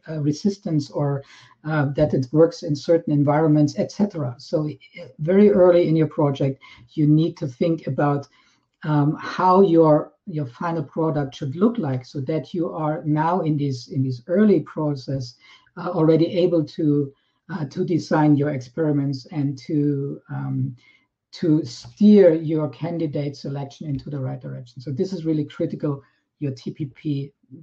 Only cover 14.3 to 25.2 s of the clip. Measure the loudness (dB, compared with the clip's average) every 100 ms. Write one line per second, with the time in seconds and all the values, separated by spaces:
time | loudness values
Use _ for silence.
14.3 | 2 4 2 0 -6 -4 -6 -6 -8 -8
15.3 | -16 _ -20 _ -12 -6 0 4 4 4
16.3 | 2 2 2 -2 -2 0 0 -2 _ _
17.3 | _ -12 -8 -8 -6 -2 -2 0 2 4
18.3 | 2 0 -4 -8 -4 0 0 -2 -6 -8
19.3 | -4 -4 -6 -4 -2 0 -2 -6 -10 -12
20.3 | -10 -6 -4 -6 -8 _ _ _ _ _
21.3 | -4 0 0 -2 -12 -14 2 6 8 8
22.3 | 6 0 -2 -4 -6 -8 -4 -4 -4 -6
23.3 | -8 -10 -10 -10 -12 -8 -8 -8 -8 -8
24.3 | -10 -12 -16 -16 -16 -10 -6 -4 -4